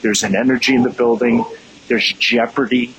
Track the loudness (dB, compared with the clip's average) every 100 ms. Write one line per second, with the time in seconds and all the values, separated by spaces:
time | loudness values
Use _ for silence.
0 | 0 -2 0 0 2 0 2 2 0 0
1 | 0 2 2 0 -2 -10 -20 -20 -4 -2
2 | -2 -4 -2 0 0 -2 0 -2 -2